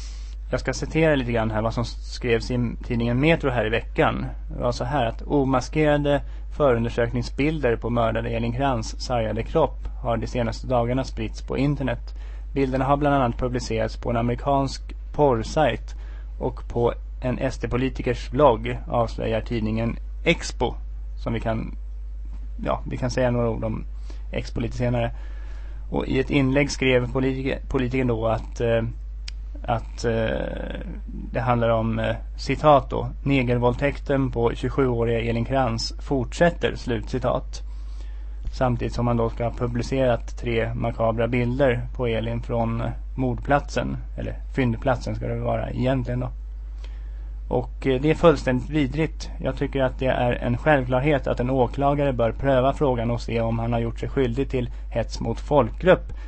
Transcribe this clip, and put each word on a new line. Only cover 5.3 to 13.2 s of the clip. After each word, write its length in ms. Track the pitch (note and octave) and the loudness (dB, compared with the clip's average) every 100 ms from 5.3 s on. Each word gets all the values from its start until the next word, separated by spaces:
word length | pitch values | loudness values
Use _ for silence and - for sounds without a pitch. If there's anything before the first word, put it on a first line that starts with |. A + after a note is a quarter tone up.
| C#3+ C3 C3 - D#3 D3+ D3 C#3+ C#3+ - - - - | 2 4 2 2 2 4 4 4 2 0 -8 -6 2
förundersökningsbilder 1200 | C#3+ A#2 A#2 - A#2 A#2+ A#2 - C#3+ D#3+ B2+ A2+ | 4 4 2 0 0 0 -2 0 0 2 2 2
på 140 | A2+ | 0
mördade 400 | A#2 A2+ A2+ A#2 | 2 2 0 -2
Elin 220 | A2+ A#2 | -2 0
Krantz 480 | A2+ C#3 A#2+ G#2+ - | 0 0 0 -2 -6
sargade 420 | - B2 A2 G#2+ | -2 0 0 -2
kropp 460 | A2 E3 C#3+ - - - | 0 2 2 0 -8 -4
har 140 | A#2+ A2+ | -2 -2
de 100 | A2+ | 0
senaste 400 | B2 A2+ - B2 | -2 -2 -2 0
dagarna 380 | B2 A#2 B2+ | 0 2 0
spritts 420 | C3 - A2 - - | -2 -4 -6 -6 -4
på 120 | B2+ | 0
internet. 560 | C#3+ C#3 C3 A#2+ - - - - - | 0 0 -2 -4 -6 -10 -10 -10 -6
Bilderna 300 | C#3 C3+ C3 | 0 0 2
har 120 | C3 C#3+ | 2 2
bland 200 | C#3+ | 4
annat 220 | C#3 | 4